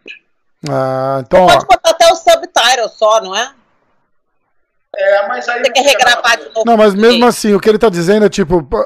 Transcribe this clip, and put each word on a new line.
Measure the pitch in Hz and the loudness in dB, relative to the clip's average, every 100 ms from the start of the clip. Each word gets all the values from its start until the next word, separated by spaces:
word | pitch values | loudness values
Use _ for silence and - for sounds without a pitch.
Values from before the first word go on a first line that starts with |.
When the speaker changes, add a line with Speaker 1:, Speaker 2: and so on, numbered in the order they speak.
| - - _ _ _ _ 156 | -20 -20 _ _ _ _ -8
Speaker 1:
Ah, | 135 131 131 131 135 127 | -6 -4 -4 -4 -6 0
então, | 185 185 | 2 4
Speaker 2:
Você | - | 2
Speaker 1:
ó. | |
Speaker 2:
pode | - | 2
botar | 349 330 | 0 0
até | 320 330 | 2 2
o | 339 | 2
subtitle | - 330 - - 233 254 214 | 2 0 0 -2 -2 -2 -4
só, | - 214 220 | -2 0 0
não | 185 196 | -2 -8
é? | 247 _ _ _ _ _ _ _ _ _ _ _ _ _ _ - | -10 _ _ _ _ _ _ _ _ _ _ _ _ _ _ -4
Speaker 3:
É, | 190 202 208 | 0 0 -2
mas | 247 - | -8 -8
aí | 240 | -4
Speaker 2:
Você | 262 | -2
Speaker 3:
não | |
Speaker 2:
quer | 262 277 | 0 0
Speaker 3:
fica | 277 | 2
Speaker 2:
regravar | 247 233 | 2 0
Speaker 3:
bacana. | 240 233 - | 0 -2 -4
Speaker 2:
de | |
novo? | 226 220 | -4 0
Speaker 1:
Não, | 226 | 2
mas | 214 | 2
mesmo | 196 226 240 | 4 2 4
Speaker 2:
Sim. | 240 | 2
Speaker 1:
assim, | - 220 | 0 0
o | 202 | 0
que | 220 | 2
ele | 214 | 2
tá | 226 | 0
dizendo | 170 170 214 208 | 0 0 2 0
é, | |
tipo, | - 156 180 | 0 -2 -2
p-, | 131 - | -2 -6